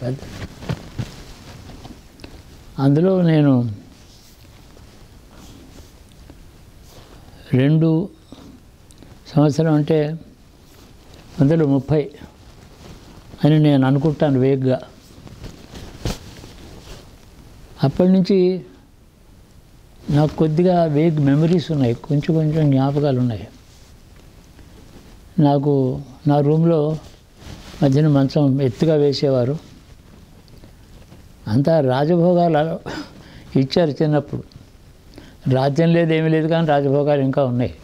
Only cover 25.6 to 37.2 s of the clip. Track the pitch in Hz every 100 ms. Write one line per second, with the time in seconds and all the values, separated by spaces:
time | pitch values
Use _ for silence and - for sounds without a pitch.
25.6 | 147 139 131 143 139 - 147 147 143 156
26.6 | 165 160 147 156 - - _ - - -
27.6 | - - 143 135 156 143 135 156 143 131
28.6 | 135 - 160 156 143 131 143 131 120 156
29.6 | - - - - - - - - - -
30.6 | - - - - - - - - - 113
31.6 | 143 165 135 127 151 175 170 175 175 156
32.6 | 160 165 - - - - - - - -
33.6 | 135 - 165 131 156 147 143 120 - -
34.6 | - - - - - - - - - 131
35.6 | 139 139 165 170 165 160 160 160 156 165
36.6 | 160 143 139 143 143 147